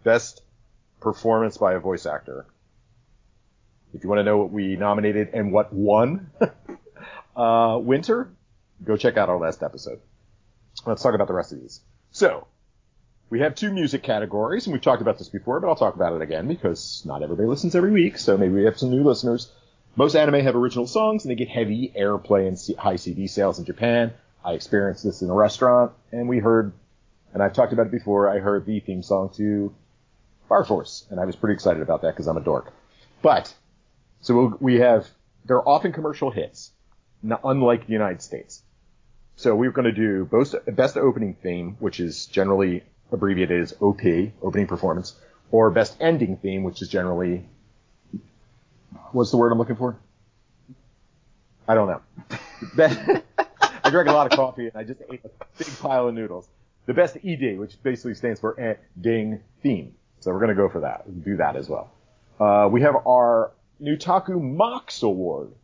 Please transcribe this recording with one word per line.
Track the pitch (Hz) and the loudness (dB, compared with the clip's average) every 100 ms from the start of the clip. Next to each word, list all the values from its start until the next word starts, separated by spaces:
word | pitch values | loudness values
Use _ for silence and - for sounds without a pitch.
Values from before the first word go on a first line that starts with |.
Best | 113 117 - - _ _ _ _ _ _ | 2 2 0 -14 _ _ _ _ _ _
performance | 113 104 113 110 110 - | -6 -4 0 0 0 0
by | 98 | 0
a | 92 | 0
voice | 92 87 82 | -4 -6 -6
actor. | 73 - 64 - _ _ _ _ _ _ _ _ _ _ _ _ _ _ | -8 -10 -16 -18 _ _ _ _ _ _ _ _ _ _ _ _ _ _
If | - | -14
you | 92 | -2
wanna | 104 | 0
know | 104 104 | 2 2
what | 95 | 0
we | 104 95 92 | -2 -4 -2
nominated | 104 104 104 104 107 | 0 0 0 0 -2
and | 117 101 | -4 0
what | 101 104 | 0 0
won, | 98 101 107 123 185 190 - - - - - - | 0 2 4 2 -2 -10 -2 -2 -2 -20 -20 -20
<laughs> | - - - - - | -20 -20 -20 -18 -2
uh, | 117 113 117 117 | 2 4 4 0
Winter, | 117 135 165 233 262 _ _ _ _ _ | 0 0 0 -2 -4 _ _ _ _ _
go | 175 107 | -4 0
check | 127 110 | 2 2
out | 92 | 0
our | 90 | 0
last | 82 - | -2 -4
episode. | 76 - - - _ _ _ _ _ _ _ - - | -8 -8 -14 -16 _ _ _ _ _ _ _ -12 -6
Let's | 107 | -2
talk | 123 | 0
about | 110 101 | 2 0
the | |
rest | 90 - | -2 -6
of | 69 | -12
these. | 60 - _ _ _ | -18 -20 _ _ _
So, | - 185 73 - _ _ _ _ _ _ _ _ | 0 0 0 -10 _ _ _ _ _ _ _ _
we | 117 | -2
have | 147 143 | -2 -2
two | 208 | -6
music | 190 147 135 | -2 -2 -4
categories, | - 107 104 101 113 202 220 | -4 -4 -2 -4 -4 -4 -4
and | |
we've | 139 | -2
talked | - - | 0 2
about | - - | 0 -2
this | - | -6
before, | 101 - 143 | -10 -4 -4
but | 190 | -2
I'll | 156 | 0
talk | 104 87 | 0 0
about | 87 | -2
it | 85 | -2
again | 78 78 110 | -4 -6 -4
because | 170 92 82 - - 80 | -4 -4 -4 -8 -14 -10
not | 71 | -8
everybody | 76 85 113 | -6 -2 -2
listens | 139 175 175 | -2 -2 0
every | 190 | 2
week, | 208 180 - | 4 2 0
so | - 98 | 0 2
maybe | 92 98 | 2 4
we | 110 | 2
have | 113 | 2
some | 127 | -2
new | 127 | 2
listeners. | 143 120 123 117 - _ _ _ _ 113 | 2 2 0 -4 -6 _ _ _ _ 0
Most | 143 160 | 2 4
anime | 151 143 | 4 4
have | 135 120 | 2 2
original | 123 123 120 | 0 -2 -2
songs, | 220 220 214 131 | 0 0 0 -4
and | |
they | 117 | -6
get | 117 | -4
heavy | 120 107 110 131 101 | -2 -2 -2 -4 -2
airplay | 101 101 - 101 95 | 0 -2 2 2 2
and | 92 | -4
C-, | - 90 | -8 -4
high | 98 90 | -2 -4
C | - 85 | -6 -6
D | 98 | -6
sales | - 98 90 | 0 0 0
in | 85 | -8
Japan. | - 117 120 117 - _ _ 90 | -4 0 2 0 -4 _ _ -8
I | |
experienced | 80 - 104 98 90 | -8 0 0 0 -2
this | 104 - | -6 -4
in | 92 | -2
a | |
restaurant, | 95 104 - 127 123 120 - _ | 2 2 4 4 4 4 -2 _
and | 120 123 | -8 -2
we | 117 | 0
heard, | 107 113 101 - _ _ _ _ _ | 4 4 2 -6 _ _ _ _ _
and | - | -2
I've | 101 | 0
talked | 101 120 | 2 0
about | 120 110 | 2 0
it | |
before, | 120 104 101 101 | -2 0 2 2
I | 101 | 2
heard | 98 101 95 | 0 -2 -2
the | 107 | -6
theme | - 92 | -6 -10
song | - 98 95 - | -2 -2 -2 -4
to | 104 104 101 - _ _ _ _ _ _ _ | -2 -2 -4 -8 _ _ _ _ _ _ _
Fire | - | 2
Force, | - 92 - - - | 2 -2 -4 -14 -12
and | 92 | -6
I | 92 | -6
was | 85 | -2
pretty | 104 98 | -2 0
excited | 95 80 | 0 0
about | 78 80 | 0 -2
that | 82 - | -2 -4
'cause | 76 | -4
I'm | 80 | -4
a | |
dork. | 73 69 - _ _ _ _ _ | -2 -4 -4 _ _ _ _ _
But, | 156 135 - - _ _ _ _ _ _ | 2 2 0 -16 _ _ _ _ _ _
so | - 120 | 0 4
we'll, | 123 104 | 4 2
we | 131 123 | 2 4
have, | 123 113 - _ _ _ - | 6 4 2 _ _ _ 0
they're | 123 - | 0 4
often | 147 196 | 2 2
commercial | 160 156 - 139 | -4 -8 -4 -4
hits, | 104 - - - _ _ _ _ _ | -4 -8 -10 -20 _ _ _ _ _
n-, | 110 113 | -6 -4
unlike | 135 135 123 117 117 | 0 2 4 2 0
the | |
United | 110 101 87 | 0 0 -4
States. | - - - - _ _ _ _ _ _ _ - | -10 -14 -14 -20 _ _ _ _ _ _ _ -2
So | 123 107 | 2 2
we're | 127 | 2
gonna | 139 120 | 2 0
do | 107 107 95 90 | 2 0 0 0
both, | 113 143 - - | 0 0 -2 -4
best | 101 127 139 | 0 0 2
opening | 135 113 104 90 | 0 0 -4 -6
theme, | 92 87 87 110 | -8 -6 -8 -6
which | 104 - | -6 -4
is | 87 - - | -8 -8 -6
generally | - 95 98 95 90 - _ _ | -2 2 2 2 -2 -8 _ _
abbreviated | 98 98 90 87 87 | -2 0 0 0 0
as | 85 - | -2 0
O | 104 | 0
P, | 101 92 85 104 - | 2 0 0 -2 -4
opening | 95 101 95 | -4 -2 -2
performance, | 85 95 82 90 - _ _ _ | -2 -2 -4 -6 -16 _ _ _
or | 113 110 | 4 6
best | 95 104 - | 4 0 0
ending | 165 165 107 95 | 0 0 -2 -4
theme, | 95 95 | -4 -4
which | 95 - | -6 -8
is | 90 | -6
generally, | 95 90 87 90 90 87 _ _ _ _ _ _ - - _ _ _ _ _ _ - - | -4 -2 -2 -2 -4 -8 _ _ _ _ _ _ -16 -16 _ _ _ _ _ _ -20 -6
what's | 123 117 | -2 2
the | 123 | 4
word | 117 | 4
I'm | 117 | 2
looking | - 117 | -2 -4
for? | 123 117 _ _ _ _ _ _ _ 135 _ _ _ _ _ _ _ _ - | -6 -8 _ _ _ _ _ _ _ -20 _ _ _ _ _ _ _ _ 2
I | 113 | 2
don't | 101 | 2
know. | 85 - - - | -2 -10 -20 -16
<laughs> | - - - - 143 | -16 -16 -18 -6 2
Be-, | 156 - - 381 - - - _ 831 - | 4 4 0 0 0 -6 -6 _ -2 2
I | - | 2
drank | 165 170 | 4 4
a | |
lot | 151 139 | 4 4
of | 208 | 2
coffee | 131 123 117 | 2 -2 -10
and | 110 | -10
I | |
just | 110 131 - | -14 -14 -16
ate | 123 | -18
a | 107 - - - | -18 -20 -20 -14
big | - 135 | -14 -10
pile | 143 131 123 | -2 0 0
of | 113 | -2
noodles. | 107 90 - _ _ _ - | -8 -10 -16 _ _ _ -4
The | |
best | 123 175 - | 2 2 0
E | 190 156 | -8 -4
D, | 127 95 | -4 -4
which | 104 - | -10 -6
basically | 135 120 123 107 | -4 -4 -6 -6
stands | 120 104 | -6 -4
for | 110 - | -6 -4
ending | 117 104 _ 90 117 113 107 104 - _ | -6 -6 _ -6 -2 0 -2 -8 -12 _
theme. | 143 101 64 - _ _ | -2 -2 -6 -20 _ _
So | 92 | -6
we're | 92 | 0
gonna | 113 98 | 0 2
go | 98 | 0
for | 85 | 0
that. | 71 - - | -6 -8 -12
We'll | 90 | -12
do | 87 92 | -6 -2
that | 76 67 | -2 -2
as | 71 | -8
well. | 78 - _ _ _ _ _ | -8 -10 _ _ _ _ _
Uh, | 104 101 101 | 4 6 6
we | 120 | 4
have | 147 131 - | 4 2 4
our | 127 120 117 107 - _ _ | 4 4 2 0 -6 _ _
Nutaku | 147 151 180 185 190 180 | -6 -4 0 0 0 -4
Mox | 135 151 226 247 - - | -4 0 0 -2 -12 -4
Award. | 117 95 90 71 62 - | -2 -2 -4 -6 -10 -18